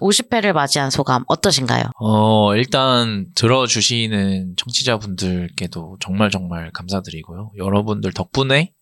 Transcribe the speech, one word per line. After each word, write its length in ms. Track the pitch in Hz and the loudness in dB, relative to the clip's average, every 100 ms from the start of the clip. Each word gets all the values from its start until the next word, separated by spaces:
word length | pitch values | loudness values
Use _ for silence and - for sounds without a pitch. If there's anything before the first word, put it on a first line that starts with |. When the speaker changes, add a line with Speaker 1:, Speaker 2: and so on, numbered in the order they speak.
Speaker 1:
오십 340 | 190 208 - | 2 2 0
회를 180 | 233 202 | 0 2
맞이한 360 | 160 139 151 135 | 2 0 0 0
소감 320 | - 139 127 - | 0 0 0 0
어떠신가요? 560 | 165 202 131 123 120 117 - | 0 0 0 0 0 -2 -2
Speaker 2:
어, 560 | 110 107 110 110 104 104 | 2 4 6 6 4 4
일단 680 | 123 139 131 123 117 101 92 - | 2 2 2 2 0 -2 -6 0
들어주시는 1200 | 117 131 120 113 101 117 113 104 98 95 92 90 | 2 4 2 0 0 0 0 0 0 0 -4 -8
청취자분들께도 1400 | - - 127 110 104 90 95 90 87 - 90 87 82 95 | -4 -2 0 -2 -2 -4 -2 -2 -4 -6 -8 -8 -12 -12
정말 300 | - 95 107 | -4 0 0
정말 420 | 98 90 85 82 | 0 -6 -8 -10
감사드리고요. 800 | - 90 98 92 80 80 87 107 104 | -12 -6 -6 -6 -12 -14 -14 -14 -6
여러분들 540 | 95 101 107 104 95 | 0 0 0 -2 -4
덕분에 600 | - 90 - 135 135 175 _ | -4 -4 0 2 2 0 _